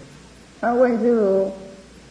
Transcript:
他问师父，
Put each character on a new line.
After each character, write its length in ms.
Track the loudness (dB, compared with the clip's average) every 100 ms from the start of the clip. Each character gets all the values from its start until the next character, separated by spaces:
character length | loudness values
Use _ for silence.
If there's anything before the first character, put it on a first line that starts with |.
| -20 -20 -20 -20 -20 -6
他 140 | -2
问 260 | 2 2 2
师 160 | 0 2
父， 360 | 2 0 -2 -6 -16 -20 -20 -20 -20